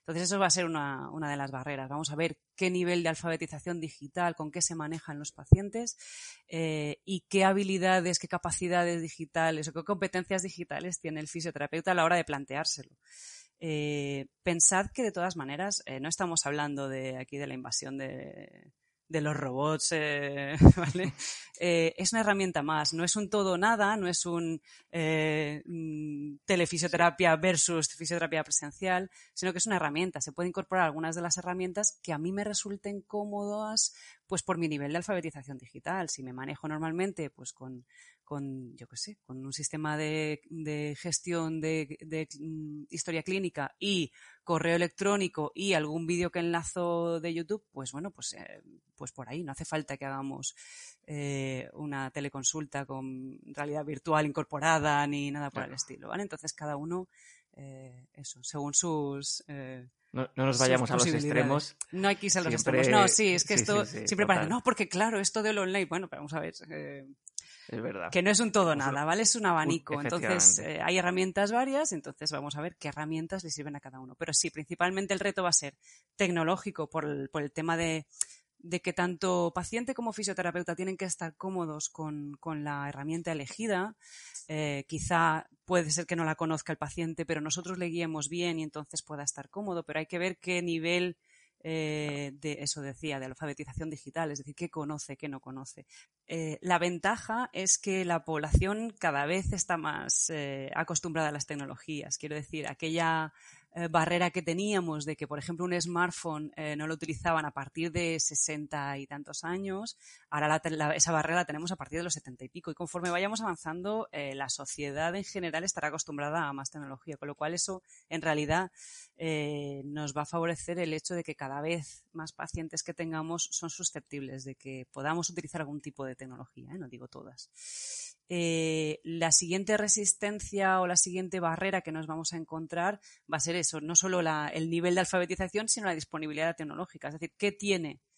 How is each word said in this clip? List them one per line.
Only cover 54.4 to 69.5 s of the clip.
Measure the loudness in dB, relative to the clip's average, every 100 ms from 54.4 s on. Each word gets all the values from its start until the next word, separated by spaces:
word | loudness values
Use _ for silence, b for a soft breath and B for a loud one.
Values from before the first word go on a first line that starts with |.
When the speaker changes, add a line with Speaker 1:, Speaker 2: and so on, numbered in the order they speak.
| -4 2 4 4 4 4 2
Speaker 1:
ni | 0 -2
nada | -4 -4
por | -6
el | -6
Speaker 2:
Claro. | -6
Speaker 1:
estilo, | -8 -10 -6
¿vale? | -6
Entonces, | -6 -8 -10
cada | -6 -4 -4
uno, | -2 -4 -6 b b b _
eh, | -16 -14 -14 -16 -20 -20
eso, | -16 -14 -12
según | -8 -4 0
sus, | 2 2 2 0 -2 -4 -6 -8
eh, | -10 -10 -12 -16 _ _
Speaker 2:
No, | -4 -2 2
no | 4
nos | 6
Speaker 1:
sus | 6
Speaker 2:
vayamos | 6 6
a |
los | 4
Speaker 1:
posibilidades. | 6 4 2 2
Speaker 2:
extremos. | 4 2 0 -10 -8
Speaker 1:
No | 0 2
hay | 2
que | 2
irse | 2
a |
los | 2
Speaker 2:
Siempre | 2 4 4
Speaker 1:
extremos. | 8 8
No, | 8
sí, | 8 6
es | 4
que | 4 4
Speaker 2:
sí, |
Speaker 1:
esto | 4 4
Speaker 2:
sí, | 2 -2
sí, | 0
Speaker 1:
siempre | 4 6
parece, | 4 4
Speaker 2:
total. | 2
Speaker 1:
"No, |
porque | 2 2 0
claro, | 2 2 2
esto | 0 2
del | 2 2
online", | 2 2 0
bueno, | -2 -4
pero | -8
vamos | -6
a | -4
ver, | -4 -8 -10
eh, | -10 -10 -12 -14 -20 -14 B B B -10
Speaker 2:
Es | -6
verdad. | -4 -4 -2
Speaker 1:
que | 2
no | 4
es | 4
un | 4
todo | 6 6
Speaker 2:
Pues | 4
Speaker 1:
nada, | 2 2
Speaker 2:
un | 2
Speaker 1:
¿vale? | 4
Es | 4 4
un |
abanico. | 4